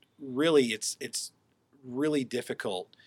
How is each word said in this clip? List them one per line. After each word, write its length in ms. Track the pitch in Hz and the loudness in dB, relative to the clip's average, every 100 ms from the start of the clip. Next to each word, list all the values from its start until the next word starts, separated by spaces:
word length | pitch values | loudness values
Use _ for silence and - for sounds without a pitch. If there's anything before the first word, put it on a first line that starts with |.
| _ _ | _ _
really, 500 | 139 127 160 151 123 | -8 0 6 6 6
it's, 280 | 110 - - | 2 -4 -6
it's 340 | 120 - - _ _ _ _ _ | -8 -8 -8 _ _ _ _ _
really 400 | 131 123 151 151 | -10 -2 0 0
difficult 720 | 120 120 - 117 113 92 - _ | 0 -4 -4 -6 -4 -4 -8 _